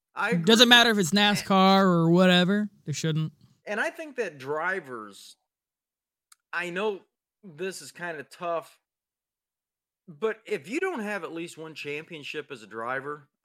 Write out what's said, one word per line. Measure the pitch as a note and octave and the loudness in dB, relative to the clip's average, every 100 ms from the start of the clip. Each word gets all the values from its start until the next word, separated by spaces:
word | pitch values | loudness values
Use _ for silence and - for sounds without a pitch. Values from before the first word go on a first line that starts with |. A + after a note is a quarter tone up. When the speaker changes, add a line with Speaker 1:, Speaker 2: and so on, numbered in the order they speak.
| _ C#3 | _ -6
Speaker 1:
I | G3+ | -2
Speaker 2:
It | F#3 E3 | 0 4
doesn't | A3+ | 6
Speaker 1:
agree. | A#3+ | 8
Speaker 2:
matter | A#3+ A#3 | 6 6
if | G#3 | 2
it's | D#3+ | 2
nascar | G3+ G#3 G3+ - F#3+ F#3+ G3 | 2 2 2 2 4 6 6
or | F#3+ E3+ E3 | 4 4 4
whatever, | F3 F#3 F3+ F3+ G#3 G#3 - - | 6 6 6 4 0 -2 -8 -10
they | |
shouldn't. | C#3 D#3+ D#3 D#3 - _ _ - | -6 -4 -2 -4 -8 _ _ -8
Speaker 1:
And | G#3 | -6
I | D4+ | -6
think | - D#4 B3+ | -6 -10 -8
that | G3 D3 | -8 -8
drivers, | C3 D3+ F3 F#3+ C#3 A#2+ G#2+ G2 - _ _ _ _ _ _ _ _ _ _ _ _ | -6 -4 -4 -4 -8 -12 -14 -18 -20 _ _ _ _ _ _ _ _ _ _ _ _
I | E3 F3 | -8 -8
know | F3+ G#3+ F#3 - _ _ _ | -4 -4 -6 -12 _ _ _
this | G3+ D3+ F#3+ - | -20 -12 -12 -12
is | C3+ | -16
kinda | - F3 D#3 | -14 -12 -12
tough, | B2+ - F3 E3 - _ _ _ _ _ _ _ _ _ _ _ _ _ - | -16 -12 -6 -6 -8 _ _ _ _ _ _ _ _ _ _ _ _ _ -20
but | D3 A3 G#3+ - | -8 -6 -6 -8
if | G3+ C#3 | -8 -6
you | D4 | -6
don't | F#4+ D#4 | -6 -6
have | G#3 G3+ D#3 | -6 -8 -8
at | |
least | E3 E3+ D3+ | -10 -12 -14
one | D#3+ | -16
championship | D3 C#3+ D3 D#3+ D#3+ C3+ D3+ C#3+ | -14 -12 -12 -12 -16 -12 -12 -12
as | B2+ | -16
a | G#2+ | -14
driver, | A2+ A#2 C3 C#3 D3 C#3+ _ | -10 -6 -6 -8 -12 _ _